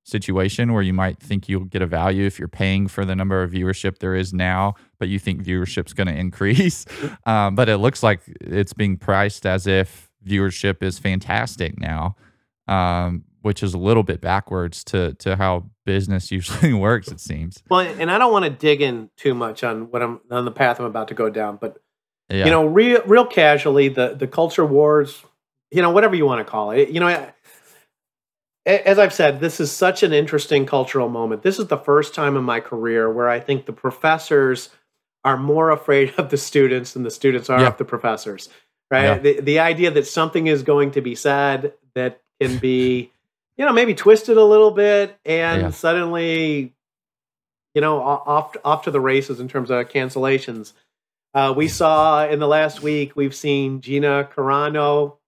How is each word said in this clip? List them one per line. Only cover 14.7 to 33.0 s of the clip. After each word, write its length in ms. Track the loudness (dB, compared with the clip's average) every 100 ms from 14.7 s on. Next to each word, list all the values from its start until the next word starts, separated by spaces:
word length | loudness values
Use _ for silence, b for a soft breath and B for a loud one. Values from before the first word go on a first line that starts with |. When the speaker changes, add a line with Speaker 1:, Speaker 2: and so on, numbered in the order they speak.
| -10 -6
Speaker 1:
to, 280 | -4 -4 -4
to 200 | -6 -2
how 340 | -2 -2 -6 _ -4
business 460 | -2 -2 -4 -4
<laughs> 0 |
usually 400 | -8 -6 -2 0
works, 380 | 2 2 0 -4
it 100 | -16
seems. 420 | -12 -10 -10 -10 0
Speaker 2:
Well, 120 | 0
and 280 | 0 -4 -2
I 80 | 2
don't 140 | 2
wanna 180 | 2 0
dig 320 | 0 2 4
in 280 | 2 -2 -10 -6
too 160 | -4
much 320 | -2 -4 -6 -6
on 260 | -6 -6
what 100 | -4
I'm, 200 | -4 -8 -8
on 140 | -6 -4
the 60 |
path 280 | 0 0 0
I'm 60 | -6
about 240 | -8 -8
to 40 |
go 160 | -4 -4
down, 280 | -4 -8 -8
but 180 | -12 -14 _ _ _ _ -8
Speaker 1:
Yeah. 160 | 0 2
Speaker 2:
you 60 |
know, 140 | 2 4
real, 360 | 4 4 4 6
real 200 | 4 4
casually, 640 | 4 4 4 2 2 2
the, 240 | 2 -2
the 140 | -2 -6
culture 380 | -2 -2 0 2
wars, 560 | 4 6 4 0 -6 _ _ _ _ _
you 100 | 0
know, 80 | 4
whatever 260 | 4 4 2
you 100 | 0
wanna 200 | 0 -4
call 260 | -6 -2
it, 160 | 2 2
you 140 | 2
know, 80 | 0
a-, 1800 | -2 -6 _ _ -20 _ _ _ _ _ _ _ _ _ _ 0 2 4
as 100 | 6
I've 160 | 4
said, 280 | 4 2 2
this 180 | -4 -2
is 140 | -4
such 300 | 0 0 2
an 100 | 2
interesting 520 | 2 2 -2 0 0 0
cultural 440 | -2 0 -2 -2
moment. 340 | -4 -4 -2
This 160 | -2 -2
is 80 | -4
the 100 | -4
first 380 | 2 2 2 -2
time 220 | -2 0
in 80 | -2
my 160 | -4
career 500 | -4 -6 -2 0